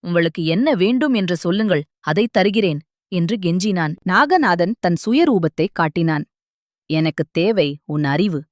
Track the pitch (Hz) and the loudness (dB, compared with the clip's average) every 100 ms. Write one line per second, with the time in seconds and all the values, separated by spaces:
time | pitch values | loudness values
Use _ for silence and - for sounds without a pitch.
0 | - 170 165 160 160 165 285 233 190 254 | -2 0 0 -2 -2 0 0 2 2 2
1 | 302 240 185 175 175 190 220 165 147 _ | 0 0 0 -2 -2 -2 0 -2 -4 _
2 | - 156 226 214 190 202 196 147 - _ | -4 -2 0 2 2 2 0 -2 -8 _
3 | _ 180 170 220 180 180 202 185 156 - | _ -4 -2 -2 -2 -2 -2 -2 -2 -4
4 | - 185 285 359 254 175 175 233 180 170 | -2 2 4 2 2 2 0 -2 -2 -2
5 | - 254 330 220 160 - 170 - 160 160 | 0 2 2 2 0 -2 -4 0 -2 0
6 | 165 151 - _ _ _ _ _ _ 156 | -2 -2 -6 _ _ _ _ _ _ -2
7 | 160 151 156 - 180 214 147 143 - 151 | -2 -2 -4 0 0 2 0 -2 -6 -2
8 | 147 143 202 156 135 | 0 0 0 -2 -8